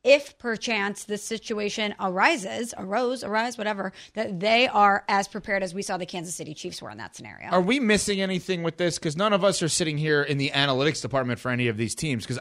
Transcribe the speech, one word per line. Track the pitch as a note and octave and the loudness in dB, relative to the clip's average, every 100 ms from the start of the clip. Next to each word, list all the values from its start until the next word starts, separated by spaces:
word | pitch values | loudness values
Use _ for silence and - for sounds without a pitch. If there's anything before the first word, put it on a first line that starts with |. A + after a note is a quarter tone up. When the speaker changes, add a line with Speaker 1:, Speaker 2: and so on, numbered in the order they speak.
Speaker 1:
if | A#3+ C#4+ C#4 - | 6 6 4 -10
perchance | A#3+ G#3+ - A3 G3+ G3+ | -6 -6 -2 -2 -2 -6
this | - G#3 | -8 -8
situation | - A3+ - G#3 G#3 G#3+ G#3 - | -6 -8 -6 -4 -4 -2 -4 -4
arises, | G3 F3+ A#3+ E4 G3 A3 A#3 - | -4 2 2 2 -2 -6 -8 -8
arose, | F#3+ G#3 B3 B3+ | -4 -2 0 -2
arise, | - G#3+ A#3 A3+ | -2 -2 -2 -4
whatever, | G#3 G3+ F#3+ - - | -4 -4 -6 -8 -10
that | - A3 F3+ | -6 -4 -2
they | G3+ A#3 B3+ | 2 4 4
are | G#3+ G3+ G3 - | 6 6 6 2
as | G3+ G3+ | 0 0
prepared | G#3+ - G3 | -6 -4 -2
as | F#3+ | -2
we | F3+ | -4
saw | G3+ F#3 | -6 -6
the | F3 | -6
Kansas | F#3+ E3+ - | -8 -8 -8
City | D3+ | -10
Chiefs | D3+ F3+ E3 | -10 -10 -10
were | B2+ | -12
in | G#2+ | -12
that | G#2 - | -14 -14
scenario? | A2+ - G2+ | -16 -14 0
Speaker 2:
Are | F3+ | 2
we | F3+ C4+ | 4 4
missing | A3+ G#3 - G3 | 4 4 2 0
anything | F#3+ F#3 - F#3 | 0 -2 -2 -2
with | E3 - | -2 0
this? | F3 D#3+ | 0 0
'Cause | E3+ D3+ | -4 0
none | G#3+ | 2
of | G3+ | 4
us | G3 - | 4 2
are | E3 | 0
sitting | - D#3+ D3+ | 0 0 0
here | D#3 D3 | 2 2
in | C#3+ C#3 | 2 0
the | C#3 | 2
analytics | C#3 C#3+ C3 C#3 C3 | 2 2 4 2 0
department | A#2 C3+ B2 A#2 | -2 -2 0 -2
for | B2+ | -2
any | B2 B2 | 0 0
of | G#2+ | 0
these | A2+ - | -2 -2
teams, | D#3+ B2 | -2 -4
'cause | F#2+ B2 | -4 -6